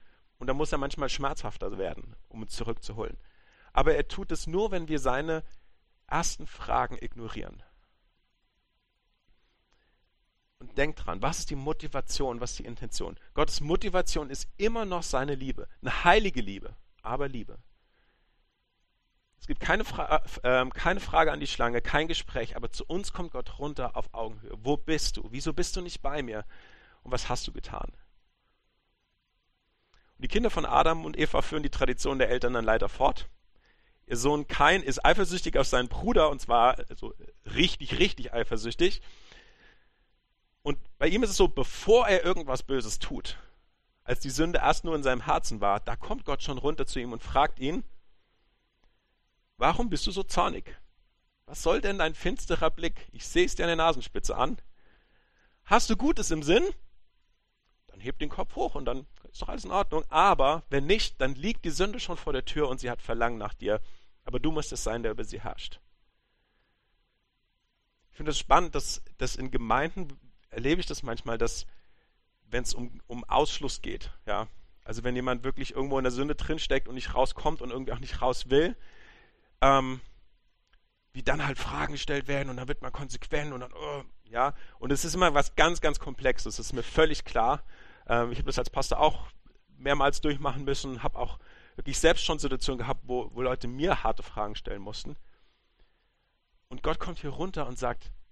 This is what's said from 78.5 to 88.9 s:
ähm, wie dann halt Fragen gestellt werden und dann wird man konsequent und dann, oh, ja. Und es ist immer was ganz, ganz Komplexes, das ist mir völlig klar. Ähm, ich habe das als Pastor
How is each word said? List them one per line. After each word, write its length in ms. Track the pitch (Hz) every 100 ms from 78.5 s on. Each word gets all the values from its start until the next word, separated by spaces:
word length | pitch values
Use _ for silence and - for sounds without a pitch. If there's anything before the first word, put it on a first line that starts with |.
| 139 170 240 - - - - - _ _ -
ähm, 400 | 135 139 131 127 - - - _ _ _ _ _ _ _ _
wie 100 | -
dann 220 | - 147 143
halt 120 | 135
Fragen 360 | - 143 147
gestellt 340 | 143 - 143 139
werden 220 | 139 135
und 80 | 123
dann 100 | 127
wird 140 | 143
man 100 | 127
konsequent 640 | - 131 - - 147 147
und 80 | 127
dann, 120 | 123
oh, 300 | - 151 143 123 -
ja. 300 | - 117 139 - - -
Und 120 | 151
es 140 | 139 170
ist 80 |
immer 200 | 175 175
was 220 | 143 - -
ganz, 260 | 160 170
ganz 180 | 156 143
Komplexes, 560 | - 127 135 123 113 110
das 120 | 110
ist 60 |
mir 100 | 127
völlig 420 | 117 - 160 - -
klar. 380 | 117 117 143 - - - - -
Ähm, 240 | 117 120
ich 60 | 117
habe 100 | -
das 120 | 123
als 100 | 123
Pastor 300 | 139 -